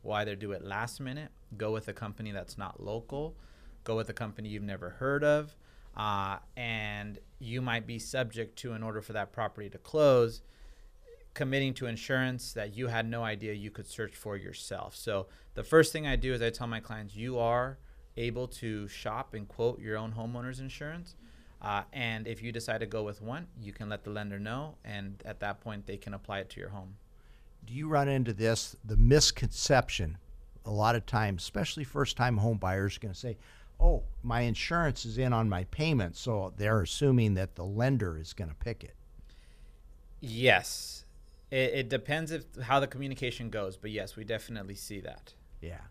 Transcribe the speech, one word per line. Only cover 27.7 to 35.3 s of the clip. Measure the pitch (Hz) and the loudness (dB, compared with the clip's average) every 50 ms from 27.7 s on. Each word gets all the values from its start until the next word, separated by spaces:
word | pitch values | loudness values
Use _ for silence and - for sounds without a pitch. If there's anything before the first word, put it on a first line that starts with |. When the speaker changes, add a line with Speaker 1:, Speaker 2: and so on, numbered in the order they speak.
| 117 | -6
Speaker 2:
you | 139 151 156 | -6 -2 2
run | 156 143 139 139 | 4 4 4 4
into | 139 135 127 113 | 4 2 2 0
this, | 107 98 113 113 113 - - - - - - | 0 2 4 4 4 2 0 -8 -10 -12 -8
the | 107 107 | 4 8
misconception, | 107 110 117 139 151 147 - - - 131 107 - - - - 143 123 120 - - - 92 78 85 - - - - - - - - - - | 10 12 12 12 10 10 6 4 2 -2 -2 -2 -2 4 8 8 8 8 4 -2 -2 -2 -2 -4 -8 -12 -18 -18 -18 -18 -18 -20 -12 -6
a | 107 | -2
lot | 107 104 104 113 117 | 2 4 6 6 4
of | 117 - | 4 0
times, | - - 107 110 101 98 85 | 2 2 2 2 2 0 -2
especially | - - - 202 165 - - 156 143 | -6 -6 -2 -2 -2 -2 -2 -6 -8
first-time | - - 143 139 - - - 123 127 120 101 | -4 0 0 0 0 2 2 2 4 4 4
home | 104 117 113 101 | 4 4 2 2
buyers | 95 92 95 98 98 101 - | 0 0 0 2 0 0 -2
are | - | -4
gonna | - 104 90 | -8 -8 -8
say, | - - 123 110 - - - - - - - - - | -6 -6 -8 -8 -8 -12 -20 -20 -20 -20 -20 4 8
"Oh, | - - 147 110 - - - - - | 8 8 8 6 0 -4 -6 -4 -2
my | 120 117 120 | 0 2 4
insurance | 120 120 107 - - - 170 170 170 147 127 - - | 4 2 2 0 0 2 2 4 4 4 2 0 -4
is | 117 110 123 | -4 -2 0
in | 131 127 | 2 4